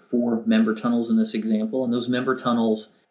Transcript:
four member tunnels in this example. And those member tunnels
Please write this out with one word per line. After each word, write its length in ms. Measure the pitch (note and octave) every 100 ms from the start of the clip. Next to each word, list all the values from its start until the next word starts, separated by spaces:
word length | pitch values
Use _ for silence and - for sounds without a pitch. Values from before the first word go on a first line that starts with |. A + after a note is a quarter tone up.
| -
four 320 | A#2+ A#2+ A2+ A2+
member 280 | A2 A2
tunnels 360 | A2 A#2+ A#2+ A2+
in 60 | A2+
this 180 | A2
example. 500 | G#2+ G#2+ G#2+ A2 B2+
And 80 | B2
those 160 | A#2+ A#2+
member 280 | B2 B2+ B2+
tunnels 520 | B2 A#2 A2+ A2 - _ _